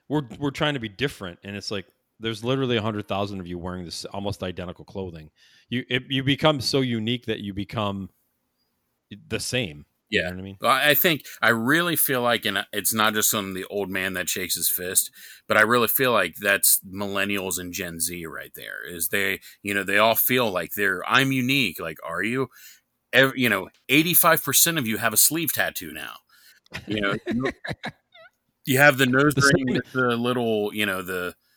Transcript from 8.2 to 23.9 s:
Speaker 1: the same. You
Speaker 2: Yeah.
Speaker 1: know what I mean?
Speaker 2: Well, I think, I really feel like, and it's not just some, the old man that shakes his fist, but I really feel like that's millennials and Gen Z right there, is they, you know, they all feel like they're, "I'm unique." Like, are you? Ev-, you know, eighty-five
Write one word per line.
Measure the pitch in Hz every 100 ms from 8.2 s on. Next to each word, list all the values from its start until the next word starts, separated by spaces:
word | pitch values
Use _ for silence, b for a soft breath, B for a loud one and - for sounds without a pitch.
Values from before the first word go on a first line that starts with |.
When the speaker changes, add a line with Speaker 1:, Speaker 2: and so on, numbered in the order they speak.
| _ _ _ _ _ _ _ _ - 101 -
Speaker 1:
the | 107
same. | - 123 98 73 - _ -
You | 104
Speaker 2:
Yeah. | 85
Speaker 1:
know | 90
what |
I |
mean? | 98 95
Speaker 2:
Well, | 117
I | 131 147
think, | 143 185 143 - B
I | 113
really | 117 117 160 175 160
feel | - 127
like, | 120 113
and | 107 98 -
it's | 104 92
not | 110 110
just | 107 -
some, | 110 95
the | 92 92
old | 101 95
man | 95 95
that | 90 90
shakes | 101 92 90
his | 82
fist, | - 90 - - B B B B
but | 107
I |
really | 107 123 110
feel | - 131
like | 110 90 -
that's | 101 98 - -
millennials | 98 95 101 98 101 101 92 87
and | 90
Gen | 90 87 82
Z | 82 87 82
right | 67 69
there, | - 53 50 64
is | 87 -
they, | 101 98 - B B
you | 101
know, | 101
they | 95 101
all | 113
feel | 110 - 127 113
like | 90 82
they're, | 104 101 90 -
"I'm | 120 135
unique." | 131 123 139 104 80
Like, | 82 80
are | - 85
you? | 104 127 123 B B B B _ -
Ev-, | 120 135 131
you | 123
know, | 98 87 _
eighty-five | -